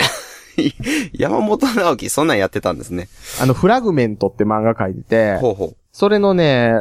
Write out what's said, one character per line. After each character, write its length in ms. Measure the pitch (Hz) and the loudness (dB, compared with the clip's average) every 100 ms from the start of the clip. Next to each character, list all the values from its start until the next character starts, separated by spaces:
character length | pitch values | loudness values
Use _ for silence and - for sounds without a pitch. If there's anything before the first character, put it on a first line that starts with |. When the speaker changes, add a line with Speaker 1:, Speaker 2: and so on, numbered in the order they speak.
| - - - - - - | -2 -6 -16 -20 -8 -2
Speaker 1:
<laughs> 560 | 147 - 247 302 196 | -2 -2 -4 -4 -4
Speaker 2:
山 280 | - 143 - | -4 -2 0
本 260 | 208 214 269 | 0 0 0
直 240 | 220 170 123 | 2 0 0
樹 120 | 110 | -2
そ 140 | - | -2
ん 40 | 160 | 0
な 80 | 107 | 2
ん 20 | |
や 100 | 95 | 0
っ 20 | |
て 100 | 101 | -2
た 100 | 95 | -4
ん 60 | 71 | -4
で 60 | 58 | -6
す 60 | |
ね。 180 | 87 87 - - - | -10 -10 -16 -12 -2
Speaker 1:
あ 40 | 131 | 0
の、 80 | |
フ 140 | 120 185 | 2 2
ラ 140 | 254 | 2
グ 100 | 226 | 2
メ 140 | 151 113 | 0 0
ン 100 | 104 | 0
ト 120 | 98 | -2
っ 80 | - | 0
て 100 | 104 | 0
漫 160 | 107 | 0
画 140 | 113 113 | 0 0
書 100 | 95 | -4
い 40 | |
て 80 | 110 | -6
て、 320 | - 113 107 92 | 0 2 2 2
Speaker 2:
ほ 140 | 123 | 0
う 20 | 98 | -2
ほ 100 | 80 | -6
う。 100 | - _ | -10 _
Speaker 1:
そ 160 | - 202 | 0 2
れ 100 | 208 | 2
の 140 | 196 | 2
ね、 380 | 180 156 123 117 113 | 2 2 2 2 2